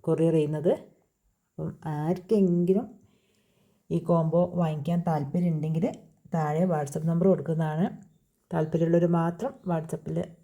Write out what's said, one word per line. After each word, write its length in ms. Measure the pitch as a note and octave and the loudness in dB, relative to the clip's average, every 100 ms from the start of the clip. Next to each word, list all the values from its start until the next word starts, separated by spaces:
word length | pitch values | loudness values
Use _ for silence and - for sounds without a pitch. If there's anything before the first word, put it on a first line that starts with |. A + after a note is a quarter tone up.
| - | 0
കൊറിയർ 300 | D#3 E3 D#3+ | 2 4 4
ചെയ്യുന്നത്. 340 | D3 D3+ E3+ C#4 - _ _ _ _ _ _ | 2 0 0 0 -4 _ _ _ _ _ _
അപ്പം 180 | - D#3+ - D#3+ D3 | -10 -10 -8 -6 -4
ആർക്കെങ്കിലും 880 | D#3 F#3 - G#3+ F#3 F3 F3 F#3+ C4 - _ _ _ _ _ _ _ _ _ E3+ | -2 -4 0 2 4 2 2 0 -2 -16 _ _ _ _ _ _ _ _ _ -4
ഈ 20 | - | 0
കോംബോ 320 | E3+ D#3+ E3+ F3 F3 | 0 2 2 0 0
വാങ്ങിക്കാൻ 380 | E3 D#3 C#3+ F3 E3+ | -2 -2 -2 -2 0
താല്പര്യമുണ്ടെങ്കിൽ 760 | D#3 C#3 F3+ F3 D#3 D#3 D#3+ A#3 - - _ - E3+ | -2 -2 0 0 0 -2 -2 -2 -4 -20 _ -6 -2
താഴെ 280 | D3+ D#3 F#3 | 0 0 0
WhatsApp 340 | D#3 C#3+ D#3+ E3 | 0 -2 -4 -2
നമ്പർ 160 | E3 F#3+ | 2 4
കൊടുക്കുന്നതാണ്. 540 | E3 C#3+ D#3+ D#3 D#3 G3+ - - _ _ _ _ | 2 0 -2 -2 0 -2 -4 -20 _ _ _ _
താല്പര്യമുള്ളവർ 520 | E3+ D#3 E3 E3 E3+ F3 E3+ | -4 -2 0 2 4 4 2
മാത്രം 340 | E3 E3+ B3+ - F3+ | 0 -4 -8 -8 -6
WhatsApp-ൽ 460 | E3 D#3+ E3 D3+ D#3+ F#3 - | -4 -4 -10 -6 -6 -6 -12